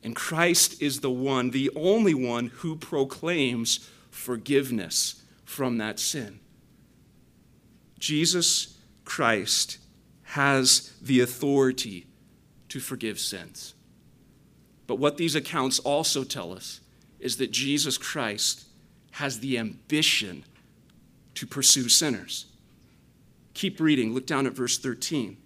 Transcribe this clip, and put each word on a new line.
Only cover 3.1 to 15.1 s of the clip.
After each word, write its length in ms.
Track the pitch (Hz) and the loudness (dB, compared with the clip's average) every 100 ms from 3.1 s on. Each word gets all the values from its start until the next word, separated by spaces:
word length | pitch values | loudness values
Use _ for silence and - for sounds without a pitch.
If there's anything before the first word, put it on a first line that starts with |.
| - 160 175 131 120 117 - - - - | -2 -4 0 0 0 -2 -2 -4 -20 -20
forgiveness 1120 | - - 120 104 139 131 117 85 - - - - _ | -14 -6 -6 2 2 2 -4 -2 -2 -2 -6 -20 _
from 340 | - - 131 117 | -16 -4 -2 0
that 200 | 107 104 | -2 -4
sin. 400 | - 156 107 98 - _ _ _ _ _ _ _ _ _ _ _ _ _ _ - | -4 -4 -8 -14 -20 _ _ _ _ _ _ _ _ _ _ _ _ _ _ -8
Jesus 800 | - 151 165 180 165 - - - - - | -2 2 2 2 2 0 -2 -12 -20 -20
Christ 760 | - - 127 107 92 - - - - - _ _ | -10 0 2 2 2 0 0 -6 -18 -20 _ _
has 680 | - 147 139 135 127 - - - | -10 0 2 4 4 4 2 -16
the 200 | 117 147 | 2 4
authority 880 | 120 - 143 139 131 127 120 92 - _ _ _ _ - - | 4 2 2 4 4 2 -6 -8 -14 _ _ _ _ -20 -14
to 100 | 139 | -12
forgive 400 | 117 131 110 104 | -10 -6 -6 -4
sins. 560 | - 95 85 - - - _ _ - _ _ _ _ _ _ _ - | -6 -8 -12 -16 -18 -20 _ _ -20 _ _ _ _ _ _ _ -8
But 100 | 110 | 0
what 200 | 147 | 0